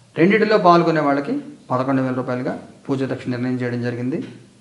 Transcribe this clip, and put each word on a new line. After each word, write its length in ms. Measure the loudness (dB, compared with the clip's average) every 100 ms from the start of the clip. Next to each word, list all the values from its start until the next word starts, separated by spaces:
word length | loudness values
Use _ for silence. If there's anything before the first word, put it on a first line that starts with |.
| _ 2
రెండిటిలో 400 | 4 4 4 4
పాల్గొనే 440 | 6 6 4 2
వాళ్ళకి 400 | 2 0 -2 -6 -8 -16 -6
పదకొండు 300 | -4 0 0
వేల 120 | 0
రూపాయలుగా 460 | -2 -4 -4 -6 -8 -12 -16 -6
పూజ 140 | -4
దక్షిణ 280 | -4 -4 -6
నిర్ణయం 300 | -4 -2 -2
చేయడం 200 | -2 -4
జరిగింది. 400 | -4 -4 -4 -6 -8 -16 -20 _